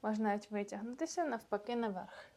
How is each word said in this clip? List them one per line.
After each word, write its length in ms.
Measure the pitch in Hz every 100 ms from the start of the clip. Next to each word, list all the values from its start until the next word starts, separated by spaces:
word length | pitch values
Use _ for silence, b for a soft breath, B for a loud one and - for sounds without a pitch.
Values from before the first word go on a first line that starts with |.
Можна 280 | 214 214 214
навіть 220 | 208 208
витягнутися, 720 | 208 202 185 226 247 320 - 320
навпаки 500 | 233 - 202 208 240
наверх. 580 | 226 185 185 - -